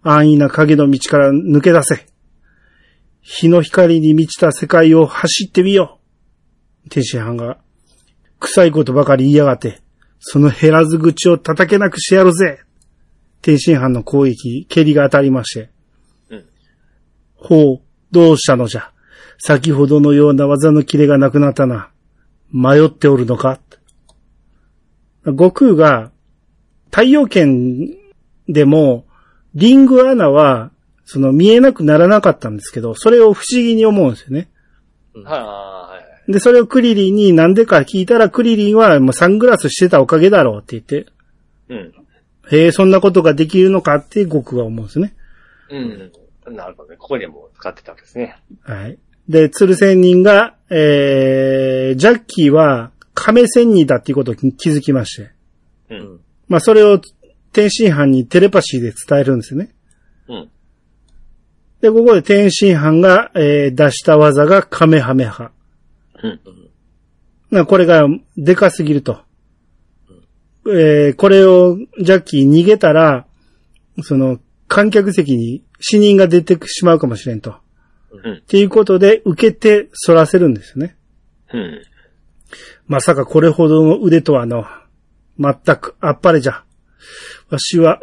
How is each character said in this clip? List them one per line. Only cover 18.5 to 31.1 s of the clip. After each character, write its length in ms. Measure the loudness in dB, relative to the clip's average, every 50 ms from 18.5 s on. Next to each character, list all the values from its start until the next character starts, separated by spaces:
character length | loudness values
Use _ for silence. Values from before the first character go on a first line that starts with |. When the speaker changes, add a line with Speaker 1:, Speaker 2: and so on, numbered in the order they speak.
| -2
Speaker 1:
の 100 | -2 -2
じ 100 | -8 -8
ゃ。 140 | -12 -14 -16 _ _ _ _ _ _ -20 -20 _
先 340 | _ -4 -2 -2 -2 0 -2
ほ 160 | 0 0 0
ど 140 | 0 2 2
の 120 | 2 2 2
よ 160 | 2 2 2
う 40 | 2
な 140 | 0 0
技 240 | -2 -2 0 0 2
の 120 | 2 0 0
切 140 | -2 0
れ 100 | 0 2
が 100 | 2 2
な 140 | 2 0 0
く 80 | 0 0
な 120 | -2 -2
っ 20 | -2
た 120 | -2 -4
な。 240 | -4 -4 -8 -12 _ _ _ _ _ _ _ _ _ _ _ _ _
迷 340 | -6 -4 0 2 4 4 2
っ 40 | 2
て 180 | 0 _ 0
お 80 | 0 0
る 100 | 0 -2
の 120 | -4 -6
か。」 220 | -4 -4 -6 -6 -6 _ _ _ _ _ _ _ _ _ _ _ _ _ _ _ _ _ _ _ _ _ _ _ _ _ _ _ _ _ _ _ _ _
悟 260 | -8 0 2 2 0
空 240 | 2 2 2 2 4
が、 360 | 4 4 2 2 0 -4 -12 _ _ _ _ _ _ _ _ _ _ _ _ _ _ _ _
太 120 | -2 0 2
陽 240 | 2 2 2 0
圏 680 | 0 0 0 2 2 0 0 -2 -4 -6 -6 -10 -12 -14 -20 _ _ _ _ _ _ _ _ _
で 180 | -4 0 2 2
も、 400 | 2 2 2 2 0 -2 -4 -8 _ _ _ _ _ _ _ _ _ -4
リ 200 | -2 0 2 4
ン 100 | 4 4
グ 220 | 4 4 2 2
穴 220 | 2 0 0 0 0
は、 420 | 2 2 2 2 0 -2 -6 -14 _ _ _ _ _ _ _
そ 140 | -12